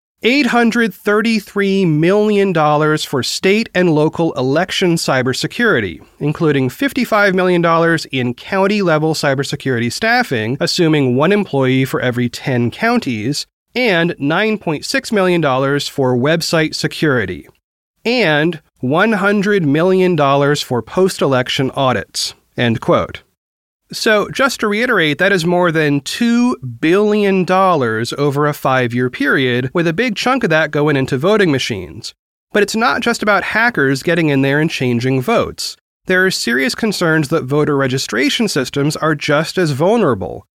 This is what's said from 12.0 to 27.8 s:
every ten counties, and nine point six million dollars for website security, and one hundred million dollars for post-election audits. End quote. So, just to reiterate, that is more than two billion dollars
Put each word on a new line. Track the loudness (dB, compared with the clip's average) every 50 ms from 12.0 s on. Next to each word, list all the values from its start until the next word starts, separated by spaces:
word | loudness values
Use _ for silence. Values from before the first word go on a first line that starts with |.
every | -2 -2 -2 -2 -2 -4
ten | -4 -6 -4 -2 0 0 0 -2
counties, | -2 -2 -2 0 0 0 -2 -4 -4 -4 -4 -4 -4 -6 -8 -12 _ _ _ _ -4
and | -2 0 2 2 2 0 0 -2 -2
nine | -2 -2 0 0 0 0 -2 -4
point | -4 -6 -6 -6 -4
six | -4 -4 -4 -4 -2
million | 0 0 2 2 2 2
dollars | 2 0 0 0 0 0 0 -2 -4
for | -4 -4 -2 0 0 2
website | 2 2 0 0 0 -2 0 0 0 0 -2 -4
security, | -4 -6 -6 -4 -2 0 0 0 0 -2 -4 -6 -10 -14 -18 -20 _ _ _ _ _ _ _ _ _ -4
and | -2 0 0 2 2 2 2 0 0 -2 -6 -10 _ _ _
one | -4 -2 0 2 2 2
hundred | 2 0 0 0 0 0 2 2 2 2 2
million | 2 2 2 2 2 2 2 2 2 2
dollars | 2 2 2 2 2 2 2 0 0
for | -2 -4 -4 -4
post-election | -4 -4 0 0 0 0 0 0 0 0 2 0 0 -2 -2 -2 -2 -2 -2
audits. | 0 0 0 0 -2 -4 -8 -8 -8 -8 -8 -10 _ _ _ _
End | -2 0 0 0 0
quote. | 0 0 0 0 0 -4 -8 -14 -20 _ _ _ _ _ _ _ _ _ _ _ _ -14
So, | -8 -2 0 2 2 2 0 -2
just | -2 0 0 0 0 -2
to | -2 -2
reiterate, | 0 0 0 0 2 2 2 2 2
that | 2 2 2
is | 2 2 0
more | 0 2 2 2 2
than | 2 2 2 2 0 0
two | -2 -4 -4 -2 0 2 2 2 2 0 0 -4
billion | -8 -12 -6 -2 0 2 2 2 2 2 2 2 2 2 2 2 2
dollars | 2 2 2 4 4 2 2